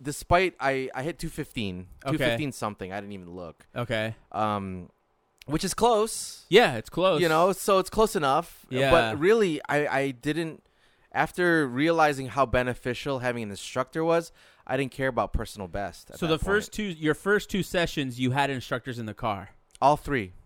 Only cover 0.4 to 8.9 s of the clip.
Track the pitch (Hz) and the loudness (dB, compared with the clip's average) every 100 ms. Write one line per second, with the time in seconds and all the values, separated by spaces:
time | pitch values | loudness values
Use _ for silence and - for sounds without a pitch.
0.4 | 185 - 135 135 131 - 147 165 - - | 2 0 -2 -2 -2 -6 -6 -6 -8 -8
1.4 | 139 - 101 90 92 - 139 147 127 117 | -8 -4 -4 -6 -10 -12 -4 -2 0 0
2.4 | 143 - 110 101 92 98 101 98 87 90 | -4 -4 -6 -6 -8 -8 -10 -12 -12 -12
3.4 | 85 - _ 120 120 113 110 113 - 101 | -14 -16 _ -8 -4 -2 -2 -6 -8 -2
4.4 | 107 104 98 92 87 _ _ _ _ _ | 0 -2 -4 -10 -12 _ _ _ _ _
5.4 | - 156 190 - 226 220 220 - - - | -6 -4 -2 0 2 2 0 -4 -10 -12
6.4 | - 190 214 120 - - 185 170 170 160 | 4 6 6 2 -6 0 2 4 4 4
7.4 | 185 180 - 190 185 - 220 190 143 143 | 4 2 2 2 2 2 2 2 2 2
8.4 | 170 - - 127 135 | 0 -10 -6 0 4